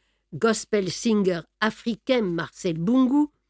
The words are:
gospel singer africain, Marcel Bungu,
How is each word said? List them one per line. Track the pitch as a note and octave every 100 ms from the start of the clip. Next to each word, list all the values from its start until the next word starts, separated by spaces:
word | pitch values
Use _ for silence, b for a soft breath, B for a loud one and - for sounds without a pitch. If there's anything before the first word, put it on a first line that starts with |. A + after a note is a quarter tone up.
| _ _ _
gospel | D3+ A3+ G#3+ - G#3+ F#3
singer | - A#3 G#3 F#3+ E3+ - _
africain, | G#3+ G#3+ - A3+ - B3+
Marcel | G3+ E3+ D#3+ - F#3 D#3+
Bungu, | E3+ B3+ B3+ C#4+ D4 - _